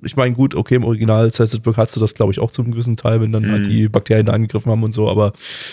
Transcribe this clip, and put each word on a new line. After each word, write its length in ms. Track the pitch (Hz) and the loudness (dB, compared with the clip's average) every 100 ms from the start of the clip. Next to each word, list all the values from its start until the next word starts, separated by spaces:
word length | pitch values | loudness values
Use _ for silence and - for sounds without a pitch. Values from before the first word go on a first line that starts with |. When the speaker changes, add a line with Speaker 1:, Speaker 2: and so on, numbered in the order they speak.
Speaker 1:
Ich 140 | - 139 | -6 -2
meine, 180 | 127 | 0
gut, 220 | 120 135 - | 2 0 0
okay, 180 | - | 0
im 100 | 123 | 2
Original 480 | 117 110 110 110 113 | 2 0 2 4 2
Cells 220 | - 110 | 2 0
at 100 | 110 113 | 0 -2
Work 100 | 110 | 0
hattest 200 | 113 - | 0 0
du 20 | |
das, 160 | 107 - | -2 0
glaub 160 | 104 | -2
ich, 80 | 95 | 0
auch 100 | 113 | -4
zu 140 | - | -4
einem 80 | 120 | -4
gewissen 260 | 117 117 113 | -4 -4 -2
Teil, 240 | 113 113 | 0 0
wenn 100 | 110 | 0
dann 200 | 110 107 | 0 0
halt 160 | 104 101 | 0 0
Speaker 2:
Mhm. 20 | |
Speaker 1:
die 180 | 110 107 | 2 2
Bakterien 360 | 107 - 110 107 | 0 2 2 2
da 80 | |
angegriffen 380 | 113 113 107 123 | 2 0 -2 -2
haben 100 | 110 | 0
und 140 | 110 107 | 0 -2
so, 120 | 107 | 0
aber, 260 | 98 104 - - - - | 2 0 -2 -10 -12 -14